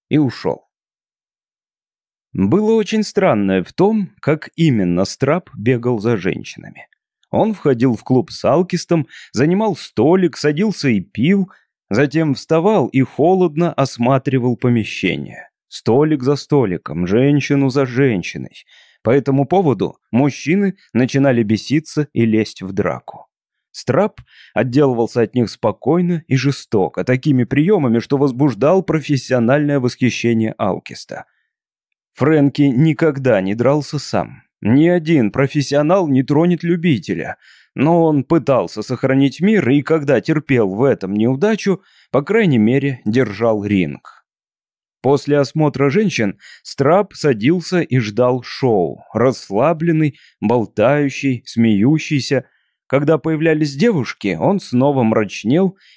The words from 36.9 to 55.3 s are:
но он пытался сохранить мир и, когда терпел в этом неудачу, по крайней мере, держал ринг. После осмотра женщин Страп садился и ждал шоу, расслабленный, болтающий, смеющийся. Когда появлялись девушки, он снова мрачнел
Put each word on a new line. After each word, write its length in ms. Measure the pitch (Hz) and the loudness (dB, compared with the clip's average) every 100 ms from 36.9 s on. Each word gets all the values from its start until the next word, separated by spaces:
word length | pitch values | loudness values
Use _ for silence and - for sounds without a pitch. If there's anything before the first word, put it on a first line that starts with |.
| 127 - 85 71 - _ _ _ - | 0 -2 -6 -8 -12 _ _ _ -2
но 280 | 139 170 | 2 2
он 200 | 165 151 | 2 0
пытался 580 | 123 165 123 131 87 - | 0 0 2 0 0 -6
сохранить 580 | 104 127 131 135 139 - | -8 -4 0 2 0 0
мир 300 | 185 220 120 | 0 2 2
и, 140 | 143 | 0
когда 360 | 131 160 143 135 | 2 0 2 0
терпел 500 | - 156 - 127 104 | 0 -2 0 0 0
в 140 | 95 | 0
этом 300 | 135 104 92 | 0 0 -2
неудачу, 720 | 104 113 131 202 220 - 185 _ _ _ | 0 0 0 0 -2 -2 -4 _ _ _
по 120 | - | -4
крайней 340 | 147 208 202 127 | 0 0 2 4
мере, 440 | 107 135 139 127 - | 4 2 -2 -4 -2
держал 580 | 113 120 98 117 110 | 0 -2 0 0 0
ринг. 640 | 101 101 82 64 - - _ _ _ _ _ _ _ _ | 0 0 0 -4 -16 -20 _ _ _ _ _ _ _ _
После 340 | 123 139 - 147 | 0 0 2 0
осмотра 540 | 139 156 151 - 139 | 0 0 -2 0 0
женщин 480 | 151 214 - 104 - - - | 2 0 0 -4 -6 -14 -20
Страп 500 | - - 135 180 208 | -12 -4 0 0 0
садился 680 | - 156 117 113 180 160 180 | -4 -2 0 0 0 -2 -4
и 180 | - 127 | 0 -2
ждал 420 | 104 104 123 127 | -2 0 0 0
шоу, 640 | 123 - 131 107 82 - - | -6 -4 0 0 0 -6 -8
расслабленный, 1040 | 110 117 - - 101 143 170 170 160 151 - _ _ | -2 0 0 -4 -2 0 0 -2 0 -2 -4 _ _
болтающий, 1040 | 104 123 104 - 110 147 143 - 139 123 - | -2 0 -2 0 2 2 -2 -4 -4 -4 -4
смеющийся. 1000 | - 113 104 113 156 - 147 117 135 - _ _ _ _ | 0 2 4 2 0 0 -4 -2 -4 -4 _ _ _ _
Когда 320 | 131 143 160 | -2 2 0
появлялись 560 | 165 160 165 156 151 139 | 0 -2 0 0 -2 0
девушки, 640 | 226 190 113 - 101 85 | 0 0 -4 -6 -6 -2
он 200 | 113 196 | 0 -2
снова 440 | - 123 139 135 | -2 0 0 2
мрачнел 720 | 113 110 104 | 2 2 -2